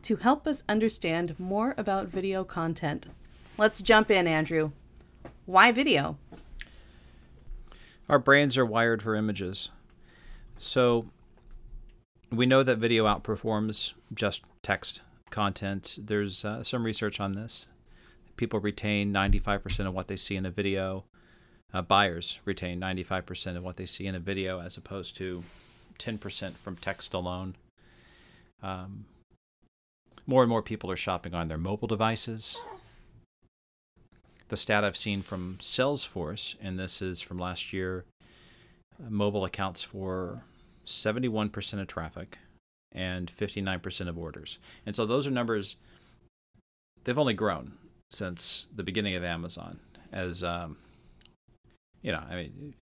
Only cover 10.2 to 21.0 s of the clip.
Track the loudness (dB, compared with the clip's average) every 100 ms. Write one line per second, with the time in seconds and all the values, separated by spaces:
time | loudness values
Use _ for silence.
10.2 | -18 -18 -18 -6 0 4 6 6 2 -14
11.2 | -20 -20 -20 -18 -14 -16 -16 -20 _ _
12.2 | _ 2 6 8 8 4 6 6 6 4
13.2 | 0 -2 0 0 0 -2 -4 -6 -12 0
14.2 | 0 0 -10 _ 0 0 0 -10 -18 -20
15.2 | -12 0 0 0 -4 -4 -6 -10 -2 0
16.2 | 0 -2 -4 -4 -2 -2 0 0 -2 -2
17.2 | -2 -4 -6 -8 -8 -16 -20 -20 -20 -20
18.2 | -20 -4 -2 0 -2 -2 0 2 2 2
19.2 | 6 4 4 -2 0 -2 -2 -2 -4 -4
20.2 | -2 -2 -2 0 0 0 -2 -4